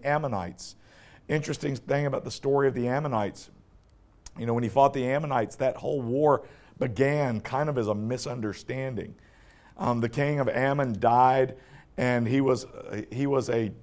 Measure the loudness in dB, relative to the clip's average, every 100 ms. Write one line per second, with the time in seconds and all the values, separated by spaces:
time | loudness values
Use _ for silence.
0 | -2 -2 -2 -4 -6 -10 -18 -20 -20 -20
1 | -20 -20 -4 -4 -4 -6 -6 -6 -2 0
2 | 0 -4 -6 -6 0 2 2 2 -2 -2
3 | 0 -2 -2 -6 -18 -20 _ -20 _ _
4 | _ _ -20 -8 -2 -2 0 4 4 4
5 | -2 -2 0 -2 -2 -2 -2 -2 -4 -4
6 | -2 2 4 4 0 -20 -20 -6 -4 2
7 | 2 2 0 -2 -2 -2 0 0 0 -2
8 | -4 -6 -6 -6 -6 -6 -8 -8 -6 -8
9 | -10 -14 -20 -20 -20 -20 -20 -6 -2 0
10 | 0 0 0 0 0 0 0 2 0 2
11 | 4 6 6 6 2 -2 -18 -20 -12 -2
12 | 2 2 2 2 4 2 -2 -14 -10 -8
13 | -8 -4 0 0 2 0 -2 -6